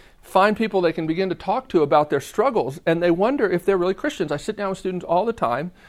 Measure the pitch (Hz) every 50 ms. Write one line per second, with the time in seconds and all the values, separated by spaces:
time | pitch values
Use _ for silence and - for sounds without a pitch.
0 | - - _ _ - - - 190 190 214 214 208 226 208 202 190 175 165 165 175
1 | 160 156 165 170 190 190 165 - - 185 208 262 262 - - 175 151 143 160 147
2 | 151 151 151 139 - - - - - 277 233 190 127 127 139 170 - 175 165 170
3 | 175 170 165 175 196 240 277 285 220 185 180 175 - - 196 185 175 185 196 -
4 | - 302 - - 175 147 147 147 - - 208 208 202 190 190 - - 185 185 180
5 | - - 165 180 208 233 220 - - 117 120 131 160 180 - - -